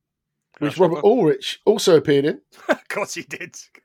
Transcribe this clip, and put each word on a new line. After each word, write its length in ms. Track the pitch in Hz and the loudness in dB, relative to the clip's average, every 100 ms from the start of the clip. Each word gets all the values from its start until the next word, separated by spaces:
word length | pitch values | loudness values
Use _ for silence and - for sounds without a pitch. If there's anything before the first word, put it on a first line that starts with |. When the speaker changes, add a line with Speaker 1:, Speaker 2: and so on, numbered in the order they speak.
| _ _ _ _ _ - | _ _ _ _ _ -8
Speaker 1:
Which 140 | 147 | -6
Speaker 2:
Crash 40 | 160 | 0
Speaker 1:
Robert 180 | 180 165 | 0 2
Speaker 2:
Robber. 100 | 180 | 2
Speaker 1:
Ulrich 540 | 247 156 139 - - | 2 2 0 -6 -4
also 320 | 196 220 - 156 | -2 0 4 2
appeared 300 | 156 143 143 | 4 0 0
in. 140 | 233 _ | -4 _
Speaker 3:
<laughs> 140 | _ - | _ -4
Of 180 | - - | -4 -6
course 260 | 208 - | -10 -10
he 80 | 165 | -12
did. 340 | 143 160 175 - - _ | -14 -18 -18 -20 -20 _